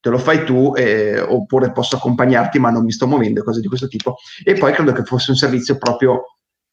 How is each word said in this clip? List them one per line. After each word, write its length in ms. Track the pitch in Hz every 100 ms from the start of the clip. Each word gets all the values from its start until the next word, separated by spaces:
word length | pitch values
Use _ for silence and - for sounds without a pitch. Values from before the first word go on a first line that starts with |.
te 80 | 120
lo 80 | 123
fai 260 | 139 160
tu, 280 | 160 127 139
eh, 460 | 131 117 107 107 104
oppure 500 | 90 123 104 131 123
posso 240 | 123 123
accompagnarti 640 | 123 123 120 127 120 113 143
ma 120 | 120
non 120 | 117
mi 80 | 113
sto 160 | 110 131
muovendo, 380 | 143 110 110
cose 160 | - 113
di 80 | 101
questo 180 | 127 131
tipo. 300 | 110 127 - - -
E 120 | -
poi 180 | 196 139
credo 180 | 147 147
che 140 | 120
fosse 260 | - 127 -
un 60 | 131
servizio 420 | 139 127 - 135
proprio 460 | 120 120 127 127 - _ _ _ _